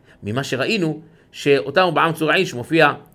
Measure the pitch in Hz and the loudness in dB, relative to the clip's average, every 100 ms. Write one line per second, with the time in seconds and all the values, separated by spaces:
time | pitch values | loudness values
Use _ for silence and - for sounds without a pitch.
0 | _ _ 101 117 139 123 139 220 160 156 | _ _ -8 -6 -4 -4 -2 -2 -2 -4
1 | - _ _ - 147 139 - 165 185 147 | -12 _ _ -4 2 2 2 2 2 2
2 | 165 160 156 170 185 120 117 160 147 - | 0 0 0 0 0 -4 -2 2 2 2
3 | - | -10